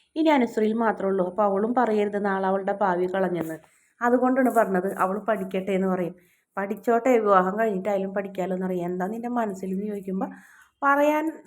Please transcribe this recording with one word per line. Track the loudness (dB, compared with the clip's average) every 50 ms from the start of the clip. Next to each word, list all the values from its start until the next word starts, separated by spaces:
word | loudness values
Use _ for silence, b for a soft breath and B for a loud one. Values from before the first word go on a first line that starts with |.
| b b b
ഇനി | 0 2 4
അനുശ്രീയിൽ | 4 4 2 2 0 0 0 0 0
മാത്രമേ | 2 0 0 0 0 0 0
ഉള്ളൂ. | 0 0 0 -2
അപ്പോൾ | 0 0 2
അവളും | 2 2 2 0 0 2
പറയരുത് | 2 2 2 2 0 0 0 0 -2 -2
നാളെ | 0 0 0 0 0
അവളുടെ | 0 0 0 -2 -2 0
ഭാവി | 0 0 2 0 0 -2
കളഞ്ഞെന്ന്. | 0 -2 -2 -2 -2 -4 -4 -6 -8 -10 b b b b b b b _
അതുകൊണ്ടാണ് | 2 2 2 4 4 2 2 2 2 4 4
പറഞ്ഞത് | 4 2 2 2 0 -2 -2 -2 -2
അവൾ | -2 -2 -2 -2
പഠിക്കട്ടെ" | -2 -2 -2 -2 -2 -4 -4 -4 -2 -2
എന്ന് | -2 0 0 0
പറയും. | 0 0 -2 -4 -6 b b b b b b b _ -8
"പഠിച്ചോട്ടെ, | -6 -6 -6 -4 0 2 2 2 4 4 4
വിവാഹം | 4 4 6 6 6 6 4 2
കഴിഞ്ഞിട്ടായാലും | 0 0 0 0 -2 -2 -2 -2 -2 -2 -4 -4
പഠിക്കാമല്ലോ" | -4 -6 -6 -6 -6 -4 -4 -4
എന്നറിയാം. | -4 -4 -4 -4 -4 -4 -4
"എന്താ | -4 -4 -4 -6
നിൻ്റെ | -6 -6 -8 -6
മനസ്സിൽ?" | -4 -4 -4 -4 -6 -8 -8 -6
എന്ന് | -6 -6 -6 -6
ചോദിക്കുമ്പോൾ | -8 -8 -8 -6 -6 -4 -6 -6 B B B B B B B B B _
പറയാൻ | 0 2 4 4 4 2 2 0 -2 -4 -6 -8 -10